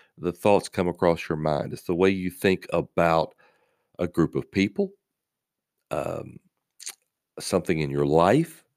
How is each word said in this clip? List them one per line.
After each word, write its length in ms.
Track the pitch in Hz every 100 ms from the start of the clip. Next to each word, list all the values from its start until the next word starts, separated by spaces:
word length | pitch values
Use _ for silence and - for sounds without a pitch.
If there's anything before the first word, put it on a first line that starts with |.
| _ -
the 160 | 87
thoughts 360 | - 107 101 -
come 200 | - 87
across 400 | 85 90 82 -
your 80 | 78
mind. 360 | 78 73 69
It's 100 | -
the 120 | -
way 140 | 85 95
you 220 | 95 90
think 360 | - 98 90 -
about 640 | 85 - - 85 82 - - _ _ _ _ _ -
a 100 | 87
group 260 | - 78
of 160 | 67 -
people, 420 | 101 98 - 196 - _ _ _ _ _ _ _ _ -
um, 480 | 76 85 85 - - _ _ _ _ - - _ _ _ -
something 420 | - 92 90 80
in 100 | 71
your 160 | 69 71
life, 580 | 80 87 139 165 - _